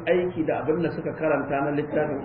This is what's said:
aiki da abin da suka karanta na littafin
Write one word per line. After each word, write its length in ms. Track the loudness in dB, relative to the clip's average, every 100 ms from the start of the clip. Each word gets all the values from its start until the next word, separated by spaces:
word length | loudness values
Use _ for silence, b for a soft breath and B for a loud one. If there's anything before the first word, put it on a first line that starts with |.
aiki 420 | 2 2 2 0
da 160 | 0 0
abin 220 | 0 0
da 80 | 0
suka 220 | -2 -6
karanta 440 | -2 0 2 2 0
na 120 | 0
littafin 480 | 0 0 0 0 -2